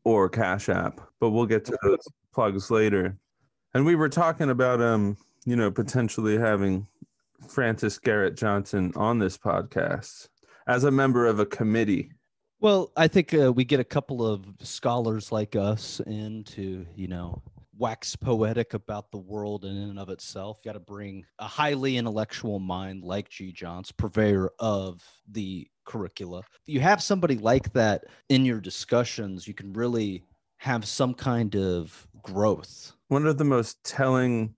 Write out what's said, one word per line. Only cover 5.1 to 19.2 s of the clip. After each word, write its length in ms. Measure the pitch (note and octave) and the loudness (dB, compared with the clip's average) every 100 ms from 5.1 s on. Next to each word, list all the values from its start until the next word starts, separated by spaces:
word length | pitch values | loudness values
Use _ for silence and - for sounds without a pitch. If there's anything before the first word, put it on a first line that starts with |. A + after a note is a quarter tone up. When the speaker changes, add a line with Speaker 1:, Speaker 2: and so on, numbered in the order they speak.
| G2+ _ _ B2 | -2 _ _ -2
Speaker 1:
you 100 | A#2+ | 2
know, 160 | G#2 | 2
potentially 640 | G2+ A2 B2+ A2+ - G#2+ G#2+ | 0 0 0 0 0 0 2
having 480 | A2+ G2+ G2 F#2+ G#2 _ - _ _ _ - | 4 2 2 0 -4 _ -20 _ _ _ -8
Francis 500 | - A#2 A2 A2 - | -2 0 0 -2 -2
Garrett 380 | B2 G#2+ F#2+ - | 0 2 2 0
Johnson 560 | A2 G2+ G2 G2+ F2+ - | 0 0 0 -2 0 0
on 240 | G#2+ A#2+ | 0 2
this 180 | F#2 - | 0 -2
podcast 880 | - F#2+ - - - - - - - _ _ _ - | -2 0 0 -2 -2 -2 -8 -18 -20 _ _ _ -2
as 160 | B2 | 2
a 80 | C#3+ | 4
member 340 | C3+ C3+ B2 A#2+ | 4 4 6 4
of 120 | G#2+ | 4
a 60 | G#2 | 2
committee. 680 | - A2 A2+ G#2 F2 - - _ _ _ _ | 0 0 2 2 0 -2 -12 _ _ _ _
Speaker 2:
Well, 320 | G#3+ G3 - - | 4 4 2 2
I 100 | D#3+ | 4
think, 260 | F#3+ D#3+ | 4 4
uh, 200 | D#3 C3+ | 4 4
we 100 | B2 | 4
get 160 | B2 C#3 | 2 2
a 60 | A#2+ | 0
couple 400 | D3 - B2 A2+ | -2 -4 -2 -2
of 200 | G2+ G2 G2 | -2 -6 -18
scholars 720 | - - B2 A#2+ A2+ A2 - | -16 -6 -2 0 0 -4 -4
like 240 | G#2+ G#2 G#2+ | -4 -2 0
us 460 | G2+ A2 - - - | 0 -2 -4 -10 -8
in 380 | G#2+ G#2+ A2 G2+ | -8 -10 -12 -14
to, 400 | - F#2+ F#2 E2+ | -10 -8 -8 -12
you 140 | F#2 F2+ | -10 -8
know, 340 | F2+ F2 - - - - - | -8 -8 -10 -14 -20 -20 -6
wax 360 | A#2 A2 - | -6 -6 -10
poetic 600 | - - A2+ A2 A2+ A2+ | -6 0 2 2 0 -4
about 360 | G#2+ - G#2 - | -6 -8 -10 -10
the 80 | |
world 460 | G#2 | -16